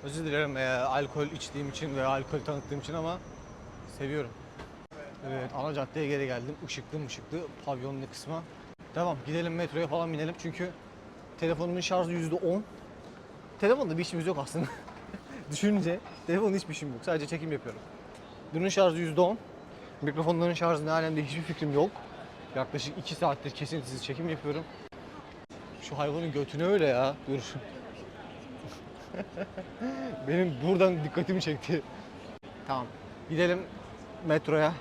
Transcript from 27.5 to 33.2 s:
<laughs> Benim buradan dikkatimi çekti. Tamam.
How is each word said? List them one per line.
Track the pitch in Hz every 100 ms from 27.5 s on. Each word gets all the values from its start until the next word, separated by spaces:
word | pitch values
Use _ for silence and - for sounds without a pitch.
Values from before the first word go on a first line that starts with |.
| 131 - - - - - - - - - - - - - - - -
<laughs> | 190 - 190 - 185 - 247 269 262 - 135
Benim | 170 180 131 151
buradan | 185 190 175
dikkatimi | 151 - 180 185
çekti. | 160 147 - 160 - - - - - - - - -
Tamam. | 135 120 110 - -